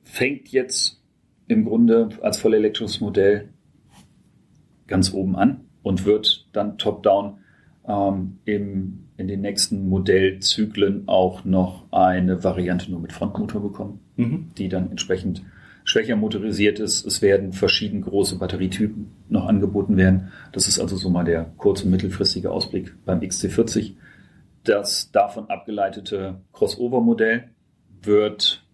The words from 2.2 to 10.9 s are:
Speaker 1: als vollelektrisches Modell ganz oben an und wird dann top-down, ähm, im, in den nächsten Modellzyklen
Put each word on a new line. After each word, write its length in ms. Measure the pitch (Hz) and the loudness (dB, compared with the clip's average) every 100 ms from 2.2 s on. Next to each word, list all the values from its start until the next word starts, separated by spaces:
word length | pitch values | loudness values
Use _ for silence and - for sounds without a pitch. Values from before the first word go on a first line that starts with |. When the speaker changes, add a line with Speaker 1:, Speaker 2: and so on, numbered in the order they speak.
Speaker 1:
als 160 | 107 104 | -4 0
vollelektrisches 600 | 110 110 107 - 107 - | 2 4 2 0 -6 -6
Modell 480 | 101 98 98 104 104 _ _ _ _ - _ _ _ _ _ _ _ _ _ | -2 4 4 4 -2 _ _ _ _ -20 _ _ _ _ _ _ _ _ _
ganz 260 | 95 92 | 0 0
oben 240 | 98 95 92 | 0 -2 2
an 280 | 113 139 - _ | 0 0 -12 _
und 220 | - 92 | -4 -2
wird 440 | 98 107 - - _ | 2 2 2 -2 _
dann 260 | 107 104 98 | -4 -4 -2
top-down, 600 | 110 95 104 98 104 - _ _ _ _ - | -4 0 2 2 2 -12 _ _ _ _ -6
ähm, 520 | 104 98 98 92 - | -2 0 0 -4 -8
im, 640 | - 104 101 95 95 - - - | -4 -4 -2 -6 -6 -10 -18 -10
in 100 | 95 | -6
den 140 | 98 | -4
nächsten 480 | 101 101 - 101 95 | -4 -4 -4 -2 0
Modellzyklen 1200 | 95 95 95 95 95 - - 107 - 98 | 0 4 4 4 0 -4 -2 -2 0 0